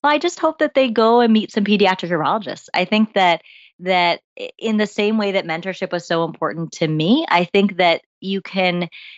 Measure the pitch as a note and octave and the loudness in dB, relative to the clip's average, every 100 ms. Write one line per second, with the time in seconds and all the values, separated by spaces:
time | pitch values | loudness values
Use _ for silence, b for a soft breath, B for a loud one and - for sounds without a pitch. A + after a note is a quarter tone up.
0 | D4 D4 F4 - D#4+ D#4 D4+ - C4 A3 | 2 0 -2 -2 -4 0 0 2 2 2
1 | A3+ A#3+ A#3 A3 G3 - G3+ G#3 F#3+ F#3 | 4 4 6 2 2 -2 0 2 2 0
2 | E3+ E3+ D3 G#3+ F3 - - - F3+ G#3+ | -2 -2 0 -2 -6 -14 -6 -4 0 0
3 | A3 G3 F3+ E3 B B B _ F3+ F3+ | 0 2 2 2 B B B _ -2 0
4 | F3 - _ - - _ A3 G#3+ G#3 - | 2 -2 _ -16 -16 _ -4 -2 -2 -2
5 | G#3 A3 G3+ F#3+ E3+ D#3+ F#3 F3+ F3+ F3 | -2 0 0 -2 -4 -6 -8 -8 -6 -6
6 | - E3 E3 - D#3+ D#3+ E3 - D#3+ D#3 | -2 -2 -2 -4 -6 -4 -10 -4 -2 0
7 | D#3+ C4+ E4 F3 F3 G3 G3+ F3+ F3 E3 | 2 0 2 0 2 0 0 2 0 0
8 | _ _ F#3+ G3 - F#3+ F#3 F3 E3+ B | _ _ -8 -6 -6 -2 -2 -2 -6 B
9 | B | B